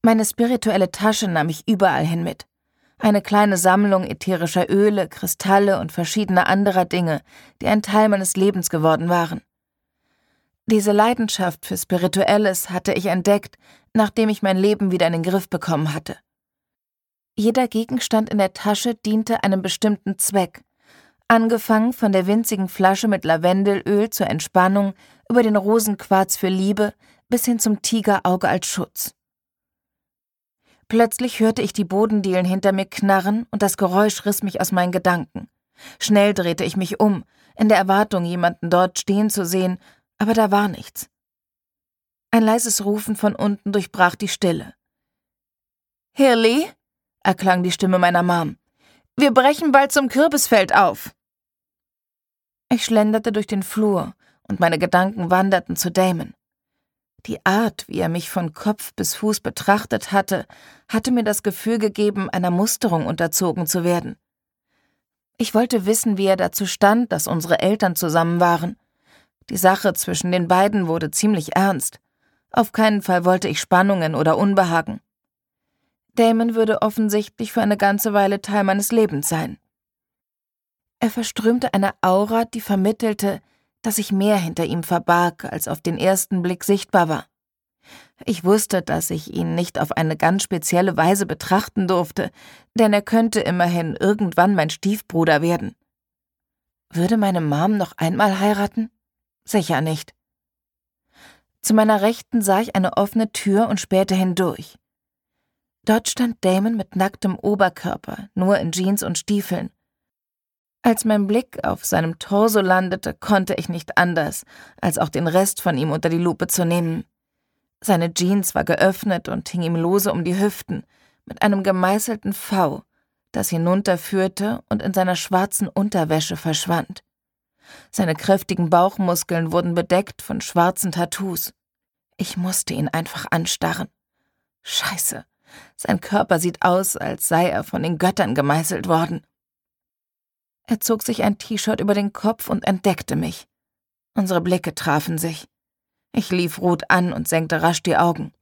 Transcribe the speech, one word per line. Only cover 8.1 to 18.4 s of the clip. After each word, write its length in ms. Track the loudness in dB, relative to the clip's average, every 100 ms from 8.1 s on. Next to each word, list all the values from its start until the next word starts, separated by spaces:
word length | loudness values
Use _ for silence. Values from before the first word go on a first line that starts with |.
| 2 0 2
Lebens 320 | 2 2 -2
geworden 400 | 0 2 2 0
waren. 320 | 0 -2 -8 _ _ _ _ _ _ _ _ _ _ _ _ 0
Diese 280 | 2 4
Leidenschaft 720 | 4 4 2 -2 -2 -4 -4 -10
für 100 | -10
Spirituelles 920 | -2 0 0 0 2 2 2 -2 -6
hatte 240 | -4 -2
ich 140 | -2 -2
entdeckt, 500 | 0 2 2 0 _ _ _ _
nachdem 360 | 0 0 2 0
ich 120 | 0
mein 140 | 0 2
Leben 360 | 2 2 0
wieder 160 | 0 0
in 40 |
den 100 | 0
Griff 280 | 0 -2 -2
bekommen 440 | -6 -2 -2 -2
hatte. 240 | -4 -10 -16 _ _ _ _ _ _ _ _ _ _ _ 0
Jeder 320 | 2 2 0
Gegenstand 640 | -2 -2 -4 0 0 0
in 80 |
der 160 | 0